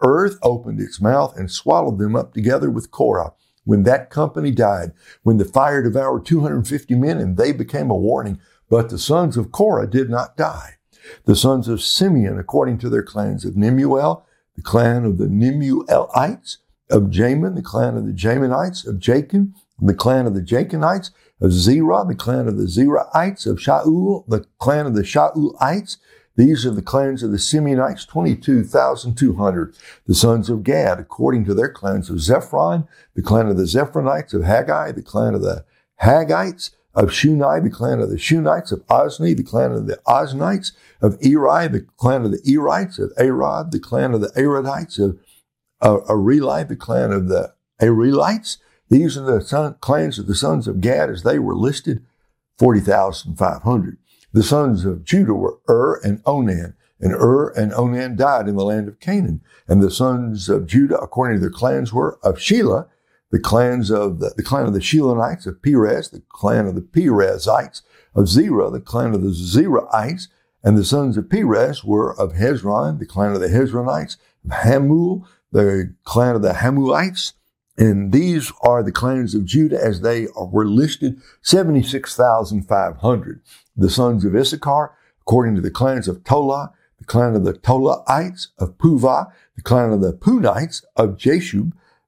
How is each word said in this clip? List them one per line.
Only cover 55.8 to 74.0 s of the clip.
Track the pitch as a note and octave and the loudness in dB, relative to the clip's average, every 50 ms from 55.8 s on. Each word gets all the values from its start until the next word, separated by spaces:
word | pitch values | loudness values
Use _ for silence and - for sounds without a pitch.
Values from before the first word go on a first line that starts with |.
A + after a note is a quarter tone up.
| B2+ D3 - - - | 4 2 0 -2 -2
and | D3+ G2+ G#2 - | -4 -4 -2 -2
Onan, | C#3+ C#3+ C#3+ B2+ G#2+ F#2 E2+ E2+ F2 - _ _ _ _ _ | -2 0 0 0 0 -2 -2 -6 -8 -14 _ _ _ _ _
and | - F#2 F#2+ | -2 -2 0
Ur | G2+ A#2+ A#2 B2+ C#3 D3 D#3 - | 2 4 4 4 4 2 0 -2
and | A#2+ G#2+ G#2 - | -2 -4 -2 -2
Onan | A#2 A#2+ B2 A#2+ B2 B2+ B2+ A#2+ | -2 -2 -2 -2 -4 -6 -6 -2
died | G2 C3 C#3+ C#3 A#2+ G#2+ G2+ | 0 2 2 2 0 0 -2
in | G2+ | -2
the | G2 G2 | -2 -2
land | G2+ G#2+ G#2+ G#2 | -2 -2 -2 -4
of | G2+ G#2 _ | -6 -10 _
Canaan. | - - G3 G3+ F3+ G#2+ D#2+ D2+ - _ _ _ _ | -6 -4 -2 -2 0 -2 -4 -6 -10 _ _ _ _
And | - F2 G2 G2 | 2 4 4 4
the | F#2 | 4
sons | - - B2+ B2+ B2+ B2 B2 A#2 A2 G2+ F2+ F#2 | 2 0 0 0 0 -2 -4 -6 -6 -6 -4 -2
of | G2+ G2+ F#2 | -2 -2 -2
Judah, | D#2+ F#2 C3 C#3 - - - | 0 2 2 4 4 2 -2
according | - - - B2 C3 B2 A2+ | -4 -4 -4 -2 -2 0 0
to | G2 | -2
their | F2+ - | -2 -4
clans, | - - A#2+ B2+ C3+ C3+ B2+ A2+ A2 | -4 -2 -2 -2 -2 -2 -4 -4 -4
were | B2+ D3 D#3 - - - | -2 -2 -4 -4 -2 -2
of | G2+ F#2+ | -2 -2
Shelah, | - - - G3+ A#3+ G#3+ B2 F#2+ A2+ E3+ - _ _ _ _ _ _ _ _ | -2 0 0 0 2 2 2 0 -2 -4 -6 _ _ _ _ _ _ _ _
the | - A2 | -4 -2
clans | - - - A#2 B2 B2 B2 B2 A2+ F#2+ | 0 0 2 2 2 2 0 0 -2 0
of | A2 G#2 G#2 G2 F2+ E2 | 0 0 0 -2 -2 -4
the, | - - - | -6 -6 -6
the | - G#2 | -6 -6
clan | - C#3 C#3 C3 | -2 -2 -2 0
of | A2 G2+ | 0 -2
the | F#2+ | -2
Shelonites, | F2+ - - D#3 D3 B2+ A#2+ A#2 A2+ C3+ E3 F3+ - | -2 0 2 2 2 2 2 0 -2 -2 -4 -6 -10
of | G2 - - - | -12 -12 -4 -2
Perez, | D3 D3 B2+ G#2+ G#2+ A#2+ C#3+ D#3 - | 2 2 4 4 2 0 -2 -4 -8
the | - - - _ | -14 -20 -20 _
clan | - - - G2+ A#2 A#2 G#2+ | -10 -6 -2 0 0 0 0
of | G2 F2+ | -2 -4
the | F#2 | -6
Perezites, | - - - E3 F3+ D3 A#2 G2+ F#2+ F#2 G2 F2 E2 G#2 A2 C3+ - - - - - _ _ _ _ _ - | -8 -4 -2 0 2 4 4 4 4 2 0 0 0 0 0 0 0 -4 -10 -20 -20 _ _ _ _ _ 0
of | - G#2 F2 | 0 2 4
Zerah, | F2+ A#2 - G#3+ D3 G#2 F#2+ G#2 | 4 4 4 4 2 0 0 0
the | A#2+ - | -4 -8
clan | - - A#2 A#2 B2+ A#2+ A2 | -10 -8 -6 -4 -2 -2 -2
of | G2 F#2 | -2 -2
the | G2 | -2
Zerahites. | F2+ E2+ F2+ F2 F2+ B2+ E3 G3 C3+ A2+ - - - A2 G#2+ B2+ E3+ F#3 - - _ _ _ _ _ _ - | -4 -6 -4 0 2 2 2 2 2 0 0 0 -2 -2 -2 -4 -6 -10 -12 -16 _ _ _ _ _ _ 0
And | A2 G#2+ G#2+ | 2 4 4
the | F#2+ | 4
sons | F2+ C3 C#3+ C#3+ C3 A2+ | 2 0 0 0 0 -2
of | G#2 - - | -2 -2 -2
Perez | - A3 G#3+ B2 G#2+ G#2+ A#2+ C#3 D3 - - | -2 0 0 2 2 2 0 0 -2 -6 -4
were | G#2 G#2 G#2 A2+ - - - | -2 0 0 0 -2 -2 -4
of | G#2 E2+ D#2+ | -4 -4 -2
Hezron, | E2+ G#2 B2+ D3 A#2+ F2+ G2+ G#2 A2 C#3 D#3 D#3 D3 | 0 0 0 0 -2 -2 -2 -2 -2 -2 -2 -4 -6
the | - | -8
clan | - - F#2 G2+ G#2 G2+ | -8 -4 -2 -2 0 0
of | F#2+ | -2
the | F2+ F2 | 0 0
Hezronites, | F2+ A#2+ C3+ - A2 A#2+ A#2+ B2+ C#3+ D#3 | 2 2 2 0 -2 -4 -4 -4 -4 -4